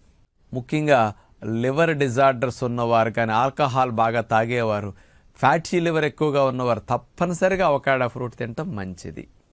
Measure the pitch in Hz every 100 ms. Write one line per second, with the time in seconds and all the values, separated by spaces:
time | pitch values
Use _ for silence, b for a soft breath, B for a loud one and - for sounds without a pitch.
0 | _ _ _ _ _ 127 123 156 151 131
1 | 110 b b _ 107 113 123 139 165 147
2 | 143 117 135 123 127 - 123 120 117 117
3 | 113 113 113 110 135 - 143 127 127 113
4 | 113 117 110 110 117 123 110 104 104 b
5 | b b b - 135 160 - 175 170 160
6 | 151 - 151 139 135 127 123 107 - 120
7 | - - 175 170 185 185 175 139 143 131
8 | 123 127 123 - 117 117 160 107 95 87
9 | 92 - - _ _